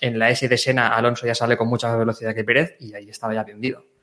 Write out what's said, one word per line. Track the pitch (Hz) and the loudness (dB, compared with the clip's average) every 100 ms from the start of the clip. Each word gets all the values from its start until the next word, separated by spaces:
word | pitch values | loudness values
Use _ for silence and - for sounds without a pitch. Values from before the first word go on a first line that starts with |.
en | 127 113 | -4 2
la | 113 | 2
S | 123 127 | 2 2
de | 120 | 0
Senna | 135 127 117 | 2 2 2
Alonso | 113 120 117 117 | 2 2 0 -4
ya | |
sale | 117 120 117 | -2 0 2
con | 117 | 2
mucha | 120 117 | 0 0
más | 113 | 0
velocidad | 113 110 110 | 0 -2 -6
que | 110 | -4
Pérez | 107 123 170 - | 2 2 2 -4
y | 113 | -18
ahí | 104 101 | -18 -18
estaba | - 113 | -10 -6
ya | 110 | -6
vendido. | 104 104 127 - _ _ | -6 -6 -8 -8 _ _